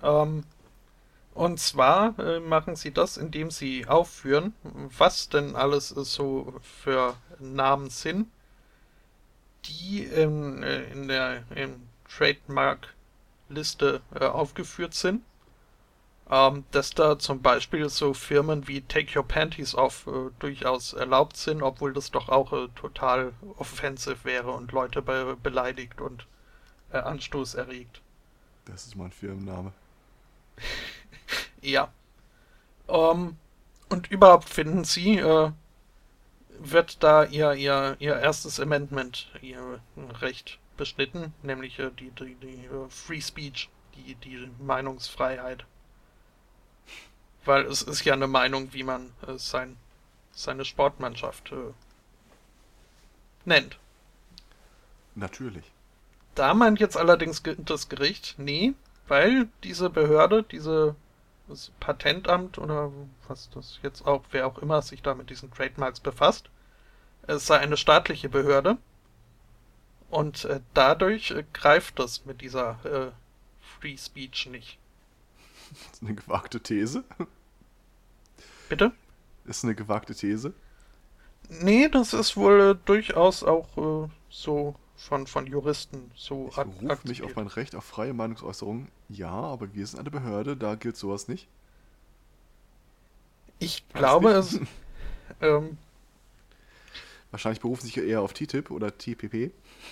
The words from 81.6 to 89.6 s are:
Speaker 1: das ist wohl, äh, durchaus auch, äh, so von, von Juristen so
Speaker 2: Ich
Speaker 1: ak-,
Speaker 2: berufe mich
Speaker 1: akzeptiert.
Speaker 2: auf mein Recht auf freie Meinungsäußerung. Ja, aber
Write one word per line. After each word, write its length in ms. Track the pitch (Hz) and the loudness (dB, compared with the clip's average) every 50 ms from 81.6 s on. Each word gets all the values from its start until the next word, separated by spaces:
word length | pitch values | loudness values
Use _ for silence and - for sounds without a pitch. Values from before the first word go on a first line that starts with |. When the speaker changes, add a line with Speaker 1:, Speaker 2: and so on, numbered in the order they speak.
| 170 190 214 240 285 311 | 4 6 8 8 6 6
Speaker 1:
das 240 | - 269 233 - - | 6 2 2 2 0
ist 240 | 220 214 - - | 0 0 0 2
wohl, 220 | 202 202 196 202 202 | 6 8 10 10 10
äh, 240 | 196 196 202 180 - | 10 8 6 4 4
durchaus 580 | - 202 214 214 - - 165 175 185 185 - - | 4 4 4 4 0 4 6 6 6 6 4 2
auch, 640 | - 160 165 165 - - 165 151 156 156 156 156 | 4 4 4 2 -4 -6 -4 -2 -2 -2 -2 -4
äh, 20 | 156 156 - _ - | -8 -12 -16 _ -20
so 460 | - - - 156 147 147 147 143 143 - _ _ _ | -16 -10 -4 -2 -2 -2 -2 -4 -8 -12 _ _ _
von, 320 | - - - 147 139 135 | -18 -8 -6 -4 -4 -4
von 200 | - - 147 135 | -4 -6 -6 -6
Juristen 640 | 135 135 143 131 147 147 - - - - 135 123 120 120 | -4 -4 -4 -2 -2 -2 -4 -6 -12 -14 -16 -16 -16 -20
so 360 | - - - 139 135 131 131 | -16 -12 -10 -8 -8 -8 -8
Speaker 2:
Ich 60 | - | -6
Speaker 1:
ak-, 120 | 139 139 - 95 92 | -6 -6 -6 -6 -8
Speaker 2:
berufe 280 | 113 147 147 - - | -4 -4 -4 -4 -6
mich 160 | 120 120 - - | -10 -10 -8 -10
Speaker 1:
akzeptiert. 0 | |
Speaker 2:
auf 120 | - 127 | -10 -8
mein 120 | 113 107 | -8 -8
Recht 280 | 101 - 110 131 - - | -8 -8 -8 -8 -8 -10
auf 100 | - - | -16 -16
freie 280 | - - - - 135 131 | -14 -8 -8 -6 -6 -4
Meinungsäußerung. 760 | 113 113 113 113 - - - 98 - - 101 107 120 135 - _ _ _ - | -6 -6 -6 -8 -10 -12 -12 -12 -10 -8 -8 -8 -10 -10 -14 _ _ _ -20
Ja, 220 | 107 98 92 85 | -14 -12 -10 -8
aber 420 | 90 104 139 160 135 117 | -8 -8 -8 -8 -10 -10